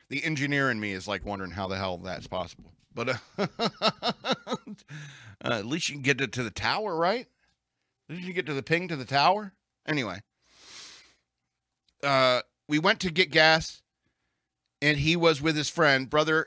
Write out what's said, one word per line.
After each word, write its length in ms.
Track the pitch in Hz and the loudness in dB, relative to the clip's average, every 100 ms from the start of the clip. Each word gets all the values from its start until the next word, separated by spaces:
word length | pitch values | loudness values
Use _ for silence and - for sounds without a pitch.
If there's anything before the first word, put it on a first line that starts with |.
| - | -10
The 160 | 139 | -6
engineer 460 | 160 147 143 143 135 | -4 -2 -2 0 0
in 80 | 110 | 0
me 140 | 104 | -4
is, 160 | 95 101 | -6 -6
like, 160 | 98 | -6
wondering 280 | 104 98 92 | -6 -8 -8
how 160 | 95 95 | -6 -6
the 80 | 95 | -4
hell 200 | 95 90 | -4 -6
that's 300 | 92 - - | -8 -10 -8
possible. 460 | 92 87 - - _ _ | -8 -8 -12 -20 _ _
But, 140 | 117 120 113 - - | -6 -4 -6 -8 -6
uh, 80 | 190 | -6
<laughs> 0 | - | -4
uh, 1080 | 226 - 202 - 226 - 254 - - - - - - 151 147 135 110 - | -6 -2 -4 -2 -6 -6 -6 -6 -6 -10 -10 -20 -18 -18 -18 -20 -20 -10
at 240 | 127 113 | -4 -4
least 240 | 110 165 - | -4 -6 -6
you 60 | |
can 80 | 143 | -2
get 180 | 135 131 | -2 0
it 120 | 127 | -2
to 100 | 120 | -4
the 80 | 113 | -8
tower, 460 | - 104 170 214 160 | -4 -2 -2 -2 0
right? 300 | 175 240 - _ _ _ _ _ _ _ - | 0 0 -6 _ _ _ _ _ _ _ -14
At 80 | 170 | -10
least 40 | |
you 60 | 180 | -6
can 80 | |
get 120 | 180 139 | -6 -4
to 80 | |
the 80 | 135 | -4
ping 260 | - 170 180 | -2 -2 -2
to 80 | 147 | -8
the 100 | 117 | -2
tower. 480 | 139 160 202 202 - _ _ - | 2 4 2 -4 -18 _ _ -4
Anyway. 360 | 151 107 90 - _ _ _ - - - - - _ _ _ _ _ _ _ _ _ | -4 -4 -8 -14 _ _ _ -20 -20 -20 -20 -20 _ _ _ _ _ _ _ _ _
Uh, 400 | 143 135 127 123 - _ - | 2 4 4 4 -2 _ -2
"We 100 | 151 | 4
went 220 | 190 214 | 4 4
to 100 | 185 | 0
get 200 | 160 160 | 0 2
gas, 500 | 160 160 160 - - _ _ _ _ _ _ _ _ _ _ | 6 6 4 0 -12 _ _ _ _ _ _ _ _ _ _
and 160 | 147 143 | 2 2
he 180 | 156 170 | 2 4
was 240 | 165 139 | 4 4
with 160 | 156 151 | 2 0
his 140 | 139 | -2
friend, 400 | - 151 131 127 | 4 4 4 2
brother, 360 | 151 156 160 | 2 4 2